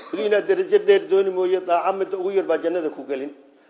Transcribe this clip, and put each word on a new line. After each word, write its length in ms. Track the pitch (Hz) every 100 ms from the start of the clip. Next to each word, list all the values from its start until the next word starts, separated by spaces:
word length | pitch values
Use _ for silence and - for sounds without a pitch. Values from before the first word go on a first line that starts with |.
| -
Weli 120 | 180 214
inaad 180 | 208 180
darajo 300 | 185 175 202
dheer 300 | 185 196 -
dooni 200 | 190 196
mooye, 300 | 185 185 185
daaca 320 | 180 170 185
midda 260 | 196 180 190
ugu 140 | 185
yar 140 | 196 160
baa 120 | 160
jannada 320 | 165 175 156
ku 140 | 143 127
gelin. 240 | 135 143 - - _